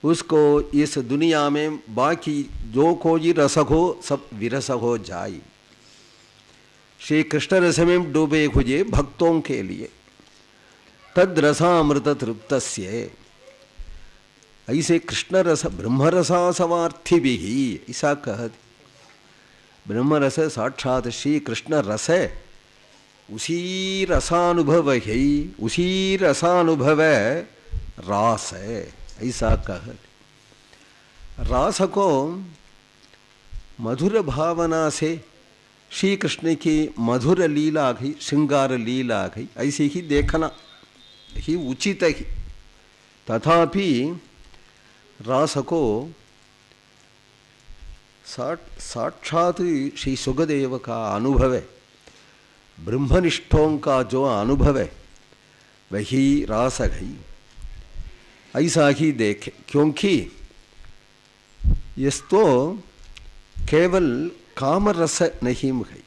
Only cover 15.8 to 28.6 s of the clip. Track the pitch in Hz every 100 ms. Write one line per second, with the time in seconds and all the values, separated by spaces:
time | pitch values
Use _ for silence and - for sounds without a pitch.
15.8 | 104 131 151 180 156 180 180 170 170 170
16.8 | 165 - - 170 135 113 92 131 131 85
17.8 | - 120 151 147 135 107 117 113 _ _
18.8 | - _ - - _ _ _ _ _ _
19.8 | - 110 139 151 139 143 156 120 117 135
20.8 | 135 127 120 110 143 151 143 113 - 156
21.8 | 104 107 - 175 143 - - - _ _
22.8 | _ - _ _ - 107 - 170 180 185
23.8 | 190 190 185 151 - 170 175 175 143 170
24.8 | 143 127 107 113 139 147 165 - 113 -
25.8 | 180 190 190 190 180 139 170 180 165 156
26.8 | 135 151 160 131 107 160 170 - - -
27.8 | - - 87 101 113 107 - 92